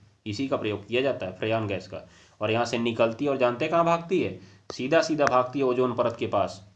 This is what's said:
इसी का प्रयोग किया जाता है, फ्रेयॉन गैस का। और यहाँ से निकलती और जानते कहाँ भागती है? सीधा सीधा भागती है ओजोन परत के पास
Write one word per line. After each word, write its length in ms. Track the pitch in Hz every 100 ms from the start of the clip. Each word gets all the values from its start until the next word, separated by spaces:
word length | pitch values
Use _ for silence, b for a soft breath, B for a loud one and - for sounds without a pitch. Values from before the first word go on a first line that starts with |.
| - _ 110
इसी 220 | 104 135
का 80 | 135
प्रयोग 300 | 107 101 -
किया 160 | 123
जाता 240 | 135 - 92
है, 100 | 92
फ्रेयॉन 280 | 110 113 107
गैस 200 | 92 -
का। 180 | 82 - B B B
और 100 | 107
यहाँ 140 | 110
से 140 | 120 120
निकलती 480 | 117 113 117 113 143
और 100 | 131
जानते 320 | 123 120 160
कहाँ 160 | 170
भागती 380 | 170 170 170 185
है? 160 | 104 92 B B -
सीधा 300 | - 127 160
सीधा 240 | 156 151 135
भागती 320 | 127 123 143
है 60 |
ओजोन 300 | 131 123 127
परत 220 | 120 117 -
के 80 | 113
पास 360 | 101 92 - -